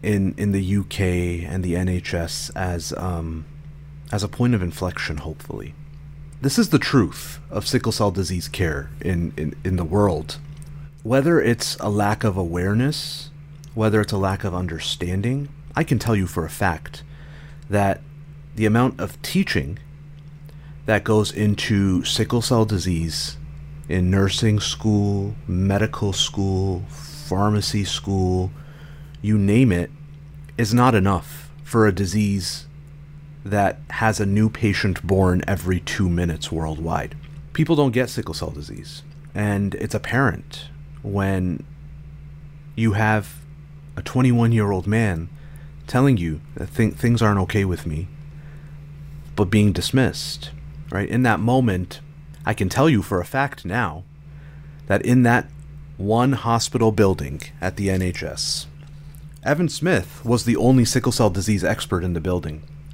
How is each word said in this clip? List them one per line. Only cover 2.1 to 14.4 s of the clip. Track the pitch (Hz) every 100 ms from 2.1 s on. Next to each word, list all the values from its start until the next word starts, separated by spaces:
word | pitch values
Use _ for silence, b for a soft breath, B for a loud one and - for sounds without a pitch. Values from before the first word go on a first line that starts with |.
S | 90 82 - -
as, | - 90 87 82 -
um, | 92 87 82 80 76 - - - - - -
as | 107
a | 101
point | - 123
of | 113
inflection, | 90 - 90 87 - 78
hopefully. | 80 78 - 53 - - - - - - - -
This | 135 180
is | 208
the | 151
truth | - 139 - - - - -
of | - -
sickle | 127 113
cell | - 104
disease | 95 87 92 -
care | - 87 73 71 -
in, | - 87 85 -
in, | 78 -
in | 95 90
the |
world. | 82 95 101 78 76 - - - B B B B
Whether | 110 131 139 170
it's | - 117 - -
a | -
lack | 104 101 107
of | 113 95
awareness, | 87 87 92 107 131 156 - - - - - - - 113
whether | 110 107
it's | 101
a | 101
lack | 95 98